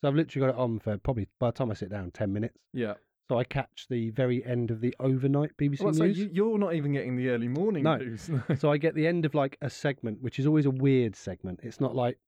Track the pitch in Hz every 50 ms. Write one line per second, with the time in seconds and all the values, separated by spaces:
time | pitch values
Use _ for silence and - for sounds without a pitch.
0 | - 139 139 156 160 - - 135 135 131 - 123 127 117 113 104 - 113 104 98
1 | - - 131 113 98 - _ _ 127 117 - - 135 113 101 - 104 92 104 101
2 | 92 85 - - 110 98 98 104 113 117 - _ _ _ - 127 117 104 - -
3 | _ _ _ _ _ - 131 117 127 - - 139 127 - _ - - - 127 117
4 | 113 113 110 135 127 123 123 123 - 123 123 120 120 110 117 110 117 120 - -
5 | 127 135 131 127 135 139 139 143 151 151 - - 147 143 139 - 190 160 156 156
6 | 165 190 202 175 208 196 165 185 208 226 220 202 202 175 170 160 143 143 143 139
7 | 95 127 127 123 127 131 123 117 117 120 127 151 196 220 202 151 139 160 151 113
8 | 131 120 113 107 - 170 156 127 - - 147 139 - 147 147 147 151 160 - 156
9 | 151 165 175 170 160 143 - 151 139 139 143 - 147 123 - - - 143 131 -
10 | - 113 107 - 127 117 - - 135 151 156 156 139 139 131 131 139 139 135 127
11 | 120 107 95 - - 98 90 - - 95 90 - - 117 - - 139 123 - 131
12 | 120 120 131 - _